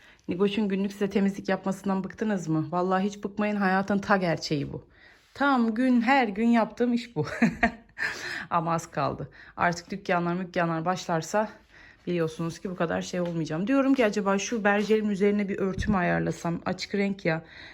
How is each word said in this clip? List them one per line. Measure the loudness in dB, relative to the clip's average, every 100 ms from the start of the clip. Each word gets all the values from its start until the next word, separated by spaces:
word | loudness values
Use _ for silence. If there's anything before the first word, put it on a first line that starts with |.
| -20 -14 -8
Nigoş'un | 0 0 2 0
günlük | 0 -2
size | -2 -2
temizlik | 2 0 0 -2
yapmasından | -2 -2 -4 -2 -2
bıktınız | -4 -6 -4 -2 -2
mı? | -2 0
Vallahi | -2 0 2
hiç | 0 -4
bıkmayın, | -8 -2 -2 0
hayatın | 2 2 2 0
ta | 2 2
gerçeği | 2 0 -2 -4 -4
bu. | -8 -14 _ -20 -20 _
Tam | -2 2 4 2 2
gün, | 4 4
her | 6 4 4
gün | 2 4
yaptığım | 4 4 0 0
iş | 0 -2 -4
bu. | -4
<laughs> | 0 0 2 0 0 -14 -8 -6 -6 -8 -8 -2
Ama | -2 0
az | -2 -4
kaldı. | -4 -2 -2 -8 -14 -14 0
Artık | 0 0 -6
dükkanlar, | -6 0 0 0
mükkanlar | -2 -2 -2 0 0 -2
başlarsa | -2 -2 -4 0 0 -2 -6 _ -20 -20 -12 -4
biliyorsunuz | -2 -2 -2 -6 -6
ki | -8
bu | -4
kadar | -2 -2
şey | -4 -4
olmayacağım. | -2 -2 -2 -2 0
Diyorum | 2 4
ki | 4 4
acaba | 2 0 0
şu | 0 0
berjerin | 2 2 4 2 2
üzerine | 2 2 2 0
bir | -2
örtü | -2 -2 0
mü | 2
ayarlasam? | 2 2 0 -2 -4 -4 -4
Açık | -6 -4 -2
renk | -2 -2 -2
ya. | -2 -4 -16 -20